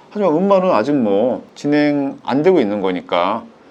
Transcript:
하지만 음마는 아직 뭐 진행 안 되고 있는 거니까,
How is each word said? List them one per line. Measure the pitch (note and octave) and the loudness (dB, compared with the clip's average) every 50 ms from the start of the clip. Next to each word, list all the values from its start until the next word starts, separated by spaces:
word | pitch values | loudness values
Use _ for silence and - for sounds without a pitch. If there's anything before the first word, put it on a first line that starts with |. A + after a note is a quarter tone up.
| - - | -20 -14
하지만 | - G#3 G#3 F3+ D3 | -6 -2 0 0 2
음마는 | D#3+ F#3 G3+ G3 F#3+ F3+ F#3 | 2 2 2 2 2 2 2
아직 | E3 G#3 G#3+ C#3 D3 | 0 0 0 0 0
뭐 | C#3+ A#2+ G#2 G2 G2 A2+ B2+ A2+ F2+ - - - | 0 0 0 0 0 0 0 -2 -4 -8 -16 -20
진행 | - - C#3+ D3 D3+ D3 D3 D3 C#3+ C#3 C#3 C#3 C#3+ - | -8 -4 -2 0 2 2 0 0 -2 -4 -4 -6 -10 -8
안 | - A#2+ C#3 D3+ | -4 -2 0 2
되고 | F#3 F#3+ E3+ | 2 4 4
있는 | C3+ G2+ G#2 G#2 | 2 0 -2 -2
거니까, | F#2 F#2+ F#2 F2 E2 - F#2 F2 F2 F#2+ G#2+ A2+ A2+ - - - - - | -2 -2 -2 -4 -4 -2 -2 0 0 0 -2 -4 -8 -12 -20 -20 -20 -20